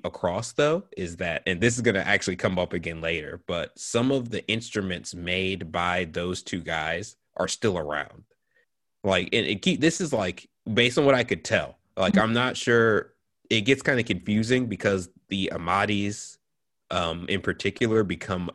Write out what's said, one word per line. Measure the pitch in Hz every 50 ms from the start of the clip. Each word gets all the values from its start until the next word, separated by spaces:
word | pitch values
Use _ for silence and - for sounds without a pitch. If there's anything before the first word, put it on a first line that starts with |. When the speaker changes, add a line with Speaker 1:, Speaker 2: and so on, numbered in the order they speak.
| -
Speaker 1:
across | 85 - - - 87 87 110 117 - -
though, | - 147 151 160 196 - _ -
is | - 92 85 85
that, | 90 90 85 78 - -
and | 92 90 85
this | 104 120 117
is | 120
gonna | 117 117 95 95
actually | - 95 104 98 - 95 92
come | - - 101 92
up | 90 90 - 98
again | 87 82 82 82 80
later, | 82 82 85 80 - - - - -
but | - 87 85 76 - _
some | - - - - 117 123 135
of | 139 131 120 117
the | 107 - -
instruments | - 110 113 117 - - 104 95 92 90 82 - - -
made | 85 85 90 90 92 95 95 98 87 87 80
by | 82 87 87 90 90 92 90
those | 80 78 87 87 92 90 -
two | - - 101 87
guys | - 85 82 80 78 80 85 90 107 - - _ _ _ -
are | - 92 90
still | - - 120 107 90
around. | 85 76 73 76 73 - - - - - _ _ _ _ _ _ _ _ _ _ _ _ _ _ _ -
Like, | 98 95 92 92 - 90
and | 90 80
it | 78 107 95
keep, | - 190 165 -
this | 151 165 - -
is, | 180 143 131
like, | 110 92 92 - - - _ _ _ - 110 104
based | 120 120 123 120
on | 160 143
what | 139 135
I | 123 117
could | - 95 80 -
tell, | - 110 87 71 67 - _ _ _ -
like, | 95 95 95 98
Speaker 2:
Mm-hmm. | 104 110
Speaker 1:
I'm | 113 113
not | 120 127 127 -
sure, | - - 120 117 117 113 113 104 - - - _ _ _ _ _ _ _ -
it | 110 110
gets | 101 131 135 - -
kinda | 151 135 120 113
confusing | - 95 87 - 107 104 110 110 117 127 127 127
because | 107 98 - - 101 98 95 87 - _ - _
the | - 98 95 92 - 85
Amatis, | 87 85 85 92 98 104 104 104 101 101 101 110 - - - - _ _ _ _ _ _ _ _ _ _ -
um, | - 98 85 82 82 85 85
in | - 98 92
particular | - - - - - 101 - - 123 113 110 110 104
become | 90 87 85 - - 92 90 90 82